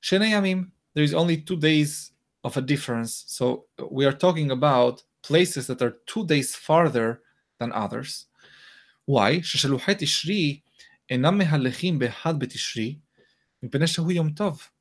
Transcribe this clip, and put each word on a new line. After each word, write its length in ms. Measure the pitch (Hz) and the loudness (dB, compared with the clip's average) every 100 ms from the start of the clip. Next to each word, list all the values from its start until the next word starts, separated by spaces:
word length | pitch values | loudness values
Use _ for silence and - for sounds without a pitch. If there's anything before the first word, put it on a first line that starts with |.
שני 320 | - 190 220 | 0 2 2
ימים. 360 | 214 196 185 180 _ _ | 2 2 -2 -4 _ _
There 100 | - | 0
is 100 | 147 | 2
only 240 | 160 170 165 | 2 2 0
two 200 | 156 180 | -2 0
days 540 | 156 156 147 - - _ _ _ 123 | 4 4 2 -2 -12 _ _ _ -6
of 100 | 135 | -4
a 60 | |
difference. 640 | 131 143 147 117 113 - - | 0 -2 -2 -6 -6 -10 -12
So 380 | - 127 127 _ _ - | -4 -2 -2 _ _ -10
we 140 | 131 139 | 0 2
are 80 | |
talking 380 | 135 180 165 147 | 4 2 2 0
about 520 | 131 147 131 123 127 _ _ | 2 2 4 4 0 _ _
places 460 | - 151 180 143 127 | 0 2 2 -2 -6
that 140 | 127 | -2
are 160 | 123 120 - | -2 -4 -10
two 200 | - 190 | -8 0
days 300 | 147 127 - | 0 0 -6
farther 680 | - 160 165 127 113 120 _ _ _ _ | 2 4 4 2 -2 -4 _ _ _ _
than 140 | 120 | -6
others. 540 | 110 104 117 151 - - _ - - - - _ _ - | -4 -4 -6 -10 -12 -16 _ -20 -20 -20 -20 _ _ 0
Why? 360 | 135 101 160 | 4 4 2
ששלוחי 520 | 170 - 139 135 - 202 | -2 -2 0 0 0 -2
תשרי 600 | 170 - 156 208 156 143 _ _ - _ _ | 0 -4 -2 -2 -2 -4 _ _ -20 _ _
אינם 280 | 127 139 196 | 0 2 2
מהלכים 600 | 180 151 127 127 180 160 | 2 2 0 -2 -2 0
באחד 400 | 120 113 160 156 | -2 -4 -4 -4
בתשרי, 600 | 131 - - 120 110 151 _ _ _ _ _ _ | -4 -6 -8 -4 -6 -8 _ _ _ _ _ _
מפני 240 | 123 139 165 | -6 0 0
שהוא 240 | 165 165 | 0 0
יום 180 | 180 156 | 0 0
טוב 320 | 151 208 139 - _ | -2 -4 -4 -16 _